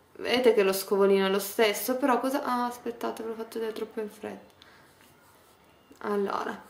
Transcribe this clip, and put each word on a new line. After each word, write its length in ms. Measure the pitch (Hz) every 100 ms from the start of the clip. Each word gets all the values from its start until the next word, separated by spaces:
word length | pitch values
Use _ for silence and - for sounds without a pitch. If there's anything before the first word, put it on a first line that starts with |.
| _ -
vedete 360 | - 247 254
che 100 | 220
lo 120 | 190
scovolino 520 | 190 - 202 196 196 190
è 40 |
lo 80 | 196
stesso, 580 | 196 - 220 202 - 254
però 240 | 277 240
cosa, 220 | 262 277
ah, 240 | - 247 240
aspettate, 560 | 240 240 233 233 220
ve 80 | 220
l'ho 40 | 220
fatto 220 | 226 233
vedere 140 | 226
troppo 280 | 214 214 -
in 100 | 208
fretta. 420 | - 208 196 - - - - - _ - _ _ _ _ _ _ _ _ -
Allora, 640 | 214 208 196 - - - -